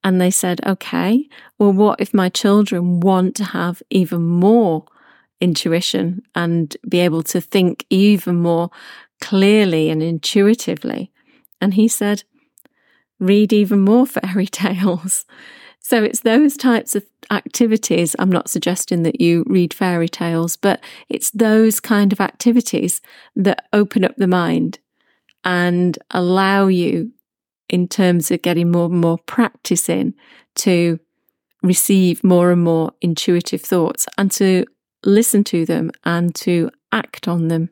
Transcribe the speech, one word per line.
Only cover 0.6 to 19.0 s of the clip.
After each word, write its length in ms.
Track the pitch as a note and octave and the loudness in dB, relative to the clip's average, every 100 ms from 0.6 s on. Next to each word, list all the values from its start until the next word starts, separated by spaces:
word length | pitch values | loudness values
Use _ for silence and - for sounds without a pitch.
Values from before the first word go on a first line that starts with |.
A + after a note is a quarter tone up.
| - | -4
"Okay, 600 | F#3 - E3+ F3 A#3 D4+ - - _ | -4 -4 -4 0 0 -2 -16 -20 _
well, 160 | G3+ | 2
what 260 | G3 G#3 - | 4 2 0
if 140 | G#3 | -2
my 160 | G3+ F3+ | 0 0
children 680 | - G#3 G3+ G3+ F3+ F3 F3 | 0 2 2 2 0 -2 0
want 360 | F#3 F#3+ F3+ - | 2 2 0 -4
to 80 | |
have 380 | G3 F3 F3 F3 - | -8 -6 -6 -8 -4
even 320 | F#3+ F3 F3 | -2 -2 -2
more 640 | E3 F3 F#3 A#3 G#3 D#3+ - _ _ _ _ _ | -2 2 4 4 2 -2 -8 _ _ _ _ _
intuition 800 | F3+ D#3+ E3+ E3 F#3 - E3+ F3+ - | -2 -2 -2 -2 -2 -4 -4 -6 -8
and 400 | - E3+ E3+ D#3 - A3+ | -6 -2 -2 -4 -8 -4
be 120 | F3 | 0
able 220 | F3 D#3+ | 0 0
to 180 | D#3+ F3+ | -4 -6
think 420 | - G3+ F3+ - - | -2 0 0 -2 -2
even 500 | F#3+ G3+ G3+ F3 F3 | 2 4 2 0 -2
more 300 | E3+ E3 E3+ - - - _ _ | 0 0 -2 -8 -20 -20 _ _
clearly 680 | - G3 G3 G#3+ G3 D#3+ D#3 | -4 2 4 4 2 0 0
and 120 | D#3+ | -2
intuitively?" 1080 | D#3+ E3 - G#3 G3+ A#3 - - - - - _ _ _ _ _ | -2 -4 -2 2 2 2 -2 -6 -6 -8 -10 _ _ _ _ _
And 140 | F#3+ | -2
he 140 | F#3+ A3 | 2 2
said, 360 | - G#3 G#3 - _ _ _ _ _ _ _ _ _ | 0 -4 -4 -8 _ _ _ _ _ _ _ _ _
"Read 340 | F#3 G3+ G#3 | 2 2 4
even 280 | G#3 G3+ G3+ | 2 2 2
more 260 | G3 A#3 C4+ | 4 4 2
fairy 400 | - F#3+ F#3+ F#3+ | -2 -4 -4 -4
<laughs> 160 | - | -4
tales." 640 | F#3+ F#3 F#3+ F3 F#3 - - - - - - _ | -4 0 -2 -2 -4 -8 -8 -20 -20 -20 -20 _
So 220 | - A#3+ | -2 0
it's 160 | G#3+ - | 0 -2
those 360 | A3+ A3+ D4+ - | 2 4 2 2
types 380 | C4 A3+ - | 0 0 -2
of 120 | G3+ - _ - | -8 -8 _ -8
activities. 840 | G#3 - - A#3 G#3+ - F3 E3+ - | -8 -6 0 2 2 0 -2 -2 -2
I'm 120 | F#3+ | 0
not 200 | F3+ - | -2 -2
suggesting 520 | E3+ F3 F#3 - F3 | -6 -4 -4 -4 -2